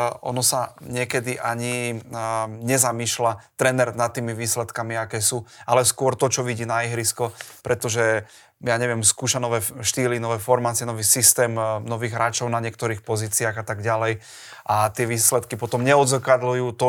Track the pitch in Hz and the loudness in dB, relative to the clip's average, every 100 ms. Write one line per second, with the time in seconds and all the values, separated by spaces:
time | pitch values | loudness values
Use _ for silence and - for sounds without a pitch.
0 | 120 - - 123 120 131 117 - 139 123 | 0 -2 -4 -2 0 0 -4 -8 -8 -4
1 | 123 135 120 123 120 117 120 123 120 113 | -2 -2 -2 -2 -2 -2 -2 -2 -4 -6
2 | 101 117 113 113 110 110 117 131 123 117 | -8 -8 -4 -2 -4 -4 0 2 2 0
3 | 117 - 117 104 - - 131 127 120 110 | -4 0 0 -2 -8 0 2 4 2 2
4 | 120 127 117 113 113 120 107 - 113 113 | -2 -2 -6 -4 -4 -4 -4 -6 -6 -6
5 | 110 113 104 123 - - - 123 123 - | -4 -2 -2 -2 -6 -12 0 2 4 2
6 | 131 127 135 139 123 117 117 117 117 117 | 0 2 0 0 -2 -4 -2 -2 -2 -2
7 | 113 - 117 - - - - 120 123 117 | -2 -2 -4 -6 -16 -8 -2 -2 0 2
8 | 113 110 107 - - _ 123 117 123 117 | 2 2 -2 -14 -20 _ -2 0 0 2
9 | 107 - 127 131 123 117 101 131 110 - | 2 2 0 -2 0 0 -2 -4 -4 0
10 | 123 120 117 113 104 123 120 113 120 110 | 0 0 -2 -2 2 2 2 -2 -4 -2
11 | 107 131 117 - 117 113 110 107 110 113 | 0 4 4 6 2 2 -2 -2 -4 -4
12 | 117 113 117 113 120 117 113 - 117 104 | -2 0 0 0 -2 -2 -4 -4 -4 -4
13 | - 110 110 - 113 107 107 104 110 110 | -4 -4 -2 -2 -2 -2 -6 -4 0 0
14 | 113 107 - - - - - 104 107 117 | 0 -2 -8 -20 -20 -10 -2 0 0 0
15 | 117 117 - 127 - 110 117 127 127 143 | -2 0 2 2 0 -6 -2 0 6 6
16 | 135 131 135 127 123 127 123 117 | 6 4 4 4 4 0 -2 0